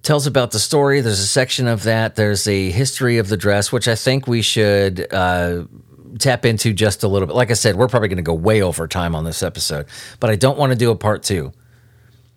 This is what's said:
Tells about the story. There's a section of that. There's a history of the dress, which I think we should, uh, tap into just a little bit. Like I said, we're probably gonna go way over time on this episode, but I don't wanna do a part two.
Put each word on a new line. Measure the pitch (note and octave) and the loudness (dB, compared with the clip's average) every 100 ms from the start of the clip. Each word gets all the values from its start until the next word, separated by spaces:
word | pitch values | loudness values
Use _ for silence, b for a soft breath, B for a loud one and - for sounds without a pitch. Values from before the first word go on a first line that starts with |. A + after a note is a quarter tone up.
Tells | - D3+ C#3+ | 0 0 2
about | C3 A#2+ | 0 0
the | G#2+ | -2
story. | - D3+ C#3 C#3 | 0 2 2 2
There's | A#2+ G2 | 0 -2
a | G2 | 0
section | - B2+ - B2 | 0 0 0 0
of | A2+ | 0
that. | G#2+ A2+ A2+ - | 0 0 0 0
There's | G#2+ G2+ G#2+ | 0 0 0
a | G2 F#2+ | 0 0
history | F#2 C3 - B2+ A#2+ | 0 -2 0 0 0
of | G2 | 0
the | G#2 | 0
dress, | G2 G2+ G2+ | 2 0 0
which | B2 A#2+ | -2 0
I | A2 | 0
think | - C3+ C3 | 0 0 0
we | A#2+ | 0
should, | G#2+ - G#2 G2+ G2 F#2 - | 0 2 2 4 2 -2 -4
uh, | F#2+ F2+ F2+ F2 F2 E2+ - - - - A2 | -2 0 0 -2 -4 -8 -18 -20 -20 -18 -4
tap | C3+ B2 A#2+ | -2 2 0
into | A2 A#2 | 0 0
just | F#2+ G#2+ - | 2 0 0
a | G#2 | 0
little | G2 F2+ | 0 0
bit. | F#2+ | 0
Like | B2 | 2
I | A2 | 2
said, | A#2 F#2 | 2 2
we're | B2 | 2
probably | B2 G#2 | 2 0
gonna | F#2 | -2
go | D#2+ | -2
way | E2 F#2 A2 | 0 2 2
over | F#2 E2 D#2+ | 2 -2 -4
time | F#2 E2+ D#2+ | -4 -2 -4
on | E2 | -6
this | D#2+ | -4
episode, | F2+ E2 - D2 C#2+ B B B | -6 -4 -6 -6 -8 B B B
but | A#2 | -2
I | G#2 | 2
don't | C3 C#3 | 2 2
wanna | C#3 B2 | 0 2
do | A#2+ | 2
a | A2+ | 0
part | G#2+ G2+ | 0 -2
two. | - F#2+ C#2 - b b b b b b b | -2 -4 -4 -12 b b b b b b b